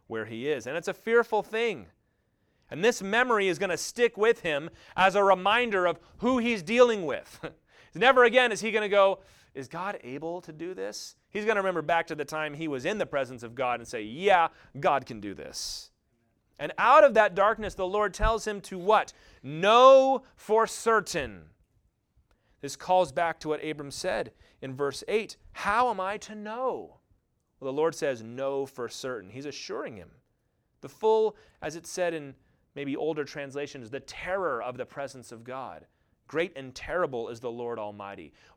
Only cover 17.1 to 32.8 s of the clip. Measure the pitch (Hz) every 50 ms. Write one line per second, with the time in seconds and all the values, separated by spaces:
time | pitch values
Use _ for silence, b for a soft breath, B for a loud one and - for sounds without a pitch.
17.1 | 208 226 208 202 180 190 196 214 226 208 214 190 - - 190 180 190 208 208 196
18.1 | 170 - 214 220 226 214 - 214 208 202 - - 196 185 170 196 220 196 143 -
19.1 | b b b b b b b 131 147 160 180 202 226 240 254 269 269 269 269 269
20.1 | 269 254 b b b b - - 214 220 226 208 - - - 226 226 214 185 -
21.1 | - 165 135 113 101 87 78 80 _ _ _ _ _ _ _ _ _ _ _ _
22.1 | _ _ _ _ _ _ _ _ _ _ - 139 - - - - 185 185 180 143
23.1 | 127 175 170 165 160 - - 156 151 147 - 156 151 147 143 143 - - - 185
24.1 | 208 220 - 220 b b b b b b - 135 131 131 143 139 127 - - -
25.1 | 196 226 208 - - _ _ - - - - 202 208 233 254 247 214 190 185 190
26.1 | 208 208 - - 220 214 208 208 220 240 262 254 185 123 92 76 - _ _ _
27.1 | _ _ _ _ _ _ _ _ _ _ 135 135 135 147 156 165 151 - 160 143
28.1 | 131 117 110 113 120 127 135 139 139 139 139 131 - - 120 110 - - - 131
29.1 | 127 110 92 92 104 131 143 147 - - - - 196 - 320 208 120 98 82 80
30.1 | _ _ _ _ _ _ _ _ _ _ _ _ _ _ - 139 - - - 220
31.1 | 220 220 220 214 b b b b b b - 151 151 170 165 - - 185 180 175
32.1 | 165 160 147 139 131 _ _ _ _ _ _ _ - 143